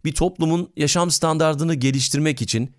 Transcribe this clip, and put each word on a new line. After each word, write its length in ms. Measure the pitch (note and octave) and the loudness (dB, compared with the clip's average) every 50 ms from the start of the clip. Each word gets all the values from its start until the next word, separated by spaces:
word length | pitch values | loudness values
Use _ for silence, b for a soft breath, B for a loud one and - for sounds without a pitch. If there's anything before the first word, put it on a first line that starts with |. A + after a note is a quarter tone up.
| B | B
bir 100 | D#3+ - | -4 -2
toplumun 560 | - E3 F3+ F3+ - E3 D#3+ E3 F3 F3+ - _ | 0 0 0 0 0 0 0 0 0 -2 -6 _
yaşam 340 | - D3+ C3+ - F3 F3 F3+ | -2 0 0 2 0 0 0
standardını 640 | D3+ - - D#3+ D#3 D#3 D#3+ D#3+ D#3 C#3 D#3 E3 E3 | 0 0 0 0 2 2 2 2 2 0 0 0 0
geliştirmek 680 | C#3 B2+ C3+ C3 C#3 C3 - - C#3+ D3+ D#3 D3 - | 0 0 0 0 0 -2 0 0 0 0 0 0 -2
için 300 | A#2 - - A2+ A#2+ C#3+ - | -4 -2 -2 -2 -4 -4 -8